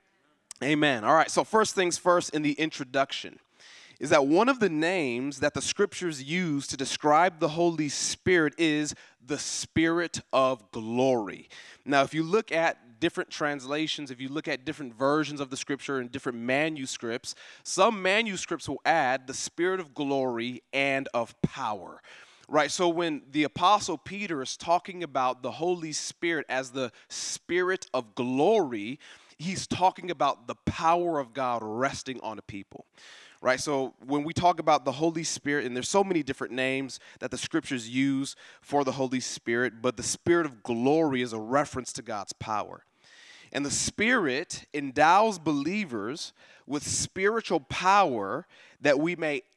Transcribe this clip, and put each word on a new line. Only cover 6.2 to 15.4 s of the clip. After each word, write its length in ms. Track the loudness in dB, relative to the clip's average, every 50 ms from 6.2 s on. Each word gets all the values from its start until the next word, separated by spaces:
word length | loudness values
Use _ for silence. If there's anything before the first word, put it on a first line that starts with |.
use 440 | -6 -2 -2 0 0 0 -2 -2 -4
to 100 | -4 -6
describe 640 | -4 -4 -4 -2 0 4 4 6 6 6 4 2 0
the 100 | -2 0
Holy 420 | 2 2 2 2 2 0 -2 -2
Spirit 640 | -2 -2 -2 -4 -4 -2 2 4 4 4 4 2 2
is 380 | 2 2 2 2 2 0 -2 -6 -10 -14 -20 _ _ _
the 140 | -6 -6 -6
Spirit 840 | -4 -6 -6 -6 -6 -2 0 2 2 2 2 0 -2 -4 -6 -10 -4 _
of 380 | 2 4 4 4 2 -2 _ _
glory. 800 | -12 -10 -6 -2 2 4 4 4 4 2 0 -4 -8 -12 -14 -20 -20 -20 -20 -20 -20 -12 -4
Now, 180 | 2 4 4
if 120 | 4 2 0
you 80 | -4
look 280 | -2 0 0 0 0 0
at 480 | 0 0 0 0 -2 -4 _ -20 -6 -2
different 300 | -2 -2 -2 -4 -8 -6
translations, 800 | -6 -4 -2 -2 -4 -4 -6 -6 -4 -2 -2 -2 -4 -6 -8 -10
if 80 | -10 -10
you 120 | -10 -8
look 180 | -8 -6 -4 -4
at 160 | -4 -4 -6
different 300 | -8 -8 -8 -10 -10 -4
versions 440 | 0 2 4 4 4 2 0 -4
of 120 | -6